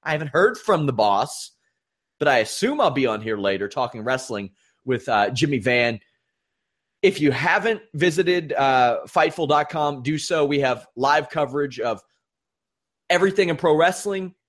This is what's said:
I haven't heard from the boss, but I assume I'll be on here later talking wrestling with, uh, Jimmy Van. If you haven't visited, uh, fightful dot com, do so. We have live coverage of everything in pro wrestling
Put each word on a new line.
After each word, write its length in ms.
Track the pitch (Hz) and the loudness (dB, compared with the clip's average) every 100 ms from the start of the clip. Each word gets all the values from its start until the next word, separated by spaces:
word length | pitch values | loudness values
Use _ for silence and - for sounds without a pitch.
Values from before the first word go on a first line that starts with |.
I 100 | - | -4
haven't 200 | 151 151 | -6 -2
heard 260 | 156 208 233 | 2 2 0
from 280 | - 180 147 | 0 0 0
the 80 | |
boss, 580 | 120 104 101 131 - - _ _ _ _ _ _ _ | 0 2 2 -2 -6 -14 _ _ _ _ _ _ _
but 80 | 147 | 2
I 120 | 131 | 2
assume 420 | 107 - 226 302 | 0 -2 -2 2
I'll 100 | 208 | 0
be 140 | 139 127 | 2 0
on 140 | 107 | -2
here 160 | 110 107 | -4 -2
later 300 | 98 98 101 | -2 -2 -4
talking 340 | - 123 117 | -4 -6 -6
wrestling 480 | 110 127 - 110 98 _ _ _ - | -4 -4 -4 -8 -10 _ _ _ -4
with, 220 | 123 - | -4 0
uh, 220 | 110 101 | 0 2
Jimmy 300 | 127 156 139 | 0 -2 0
Van. 400 | 98 123 120 110 _ _ _ _ _ _ _ _ _ _ | 0 2 0 -2 _ _ _ _ _ _ _ _ _ _
If 180 | 190 190 | 0 2
you 120 | 147 | 0
haven't 500 | 123 165 170 214 214 - | 0 0 0 0 -4 -6
visited, 600 | 147 175 160 175 180 160 | -2 0 2 0 0 -2
uh, 480 | - 135 131 123 110 - | 0 2 4 4 2 -2
fightful 400 | 180 160 156 151 | 0 0 0 0
dot 220 | 151 147 | 2 0
com, 340 | 165 147 143 | -2 -4 -2
do 140 | 127 156 | -4 -4
so. 280 | - 165 143 | -2 0 0
We 160 | 143 | 2
have 260 | 135 117 - - | 0 -2 -6 -2
live 340 | 135 151 147 | 2 2 0
coverage 500 | 160 143 139 143 120 | -4 -4 -2 -6 -4
of 220 | 117 107 _ _ _ _ _ _ _ _ _ _ _ | -6 -6 _ _ _ _ _ _ _ _ _ _ _
everything 400 | 180 190 196 180 | 2 2 2 0
in 80 | 156 | 2
pro 180 | 175 156 | 2 4
wrestling 600 | 170 185 208 196 185 _ | 4 2 -6 -6 -8 _